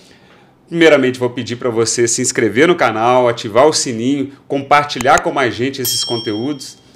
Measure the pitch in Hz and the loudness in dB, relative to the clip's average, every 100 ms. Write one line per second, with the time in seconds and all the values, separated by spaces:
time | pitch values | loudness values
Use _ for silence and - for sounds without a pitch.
0 | - _ _ _ _ _ - 170 160 143 | -20 _ _ _ _ _ -6 4 4 6
1 | 127 120 123 123 110 120 123 113 113 - | 2 0 -4 -4 -8 -6 -4 0 0 0
2 | 117 - 123 - 110 110 165 170 127 110 | 0 0 -2 0 0 2 2 2 0 0
3 | 120 127 120 117 113 110 151 156 139 113 | 2 2 2 0 0 4 4 2 -4 -4
4 | 123 143 127 - - 139 135 147 143 131 | -2 -2 -4 -10 -8 -6 2 2 2 -2
5 | 131 170 170 143 123 98 131 127 120 - | 2 2 2 -2 -2 -2 -6 -4 -6 -4
6 | - 117 110 107 135 143 - - _ | -4 -6 -4 -6 -6 -8 -12 -20 _